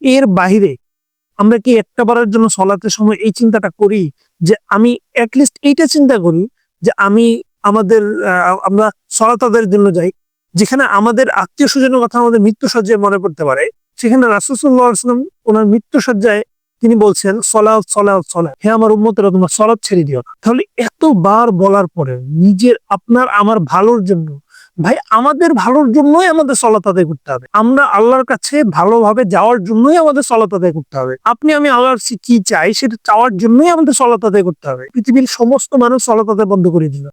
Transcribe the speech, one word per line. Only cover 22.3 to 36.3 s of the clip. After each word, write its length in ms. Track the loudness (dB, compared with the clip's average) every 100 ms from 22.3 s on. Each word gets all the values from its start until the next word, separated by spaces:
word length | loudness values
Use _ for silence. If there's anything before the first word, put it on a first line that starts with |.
| 0 0 2 2 0 -2
আপনার, 400 | -8 -2 0 0
আমার 320 | 0 0 0
ভালোর 440 | -2 0 2 0
জন্য, 360 | 0 -4 -4 -14 _ _ _ -6
ভাই, 160 | -2 -2 -2
আমাদের 440 | 0 0 0 0
ভালোর 380 | 0 0 2 2
জন্যই 340 | 2 2 2 2
আমাদের 280 | 0 0
সলাত 320 | 0 0 0 0
আদায় 180 | -2
করতে 280 | -2 -6 -10
হবে। 140 | -10 -4
আমরা 320 | -2 0 2
আল্লাহর 400 | 2 2 2 2
কাছে 400 | 0 -4 -4 -2
ভালোভাবে 600 | 0 0 2 2 2 0
যাওয়ার 400 | 0 0 2 0
জন্যই 320 | -2 0 2 4
আমাদের 260 | 2 0
সলাত 320 | 0 -2 0
আদায় 180 | -2 -2
করতে 260 | -4 -8 -8
হবে। 180 | -6 -4
আপনি 280 | -4 -2 0
আমি 160 | 0 2
আল্লাহর 280 | 2 0 -2
কাছে 200 | -6 -10
কি 180 | 0 0
চাই 340 | 2 -2 -2
সেটা 220 | -2 -4 -4
চাওয়ার 320 | -2 0 0 0
জন্যই 320 | 2 4 4
আমাদের 240 | 2 0
সলাত 320 | 0 0 0
আদায় 180 | 0 0
করতে 260 | 0 -4 -8
হবে। 180 | -10 -8
পৃথিবীর 340 | -6 0 0 0
সমস্ত 460 | -2 0 0 0
মানুষ 300 | 0 2 0
সলাত 240 | 0 -2
আদায় 180 | 0